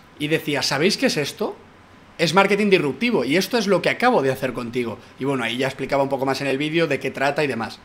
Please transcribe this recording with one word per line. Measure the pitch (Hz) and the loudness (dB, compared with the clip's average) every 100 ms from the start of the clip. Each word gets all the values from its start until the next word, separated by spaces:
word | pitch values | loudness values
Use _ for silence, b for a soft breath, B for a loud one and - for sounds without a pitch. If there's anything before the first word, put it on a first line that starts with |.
| B - | B -8
Y | 147 | -2
decía, | 160 156 139 | -2 -2 -2
"¿sabéis | - 143 175 202 | -2 2 2 2
qué | 262 | 0
es | 151 | 0
esto? | 139 - 214 415 - - - - - - | -4 -4 -6 -6 -18 -20 -20 -20 -14 -2
Es | 160 | 2
marketing | 180 196 202 208 | 4 4 4 4
disruptivo | 175 147 131 240 208 | 4 2 -2 0 0
y | 123 165 | 2 0
esto | 190 247 | 0 -2
es | 196 | 2
lo | 180 | 2
que | 156 | 0
acabo | - 240 220 | 2 2 4
de | 135 | 2
hacer | 127 127 | 0 -4
contigo". | 120 117 123 117 104 B B | -6 -6 -4 -4 -6 B B
Y | 131 | -2
bueno, | 135 | -2
ahí | 117 123 | -2 -2
ya | 131 | -2
explicaba | 131 135 139 | -4 -2 0
un | 135 | 0
poco | 131 135 | 0 -2
más | 131 | -2
en | 139 | -2
el | 135 | -2
vídeo | 151 165 165 | 0 0 0
de | 135 | 0
qué | 139 | -4
trata | - 139 143 | -2 -2 0
y | 147 | -2
demás, | 117 107 - | -2 -6 -10